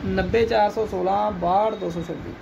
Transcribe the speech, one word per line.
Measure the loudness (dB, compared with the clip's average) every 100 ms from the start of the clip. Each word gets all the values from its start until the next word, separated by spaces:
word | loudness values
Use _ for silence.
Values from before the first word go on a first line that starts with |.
| 0
ਨੱਬੇ | 0 2 2 2
ਚਾਰ | 4 2
ਸੌ | 2 -4
ਸੋਲਾਂ, | -2 0 2 0
ਬਾਹਠ | -2 2 2 2
ਦੋ | 0 -4
ਸੌ | -4 -6
ਛੱਬੀ। | -8 -8 -12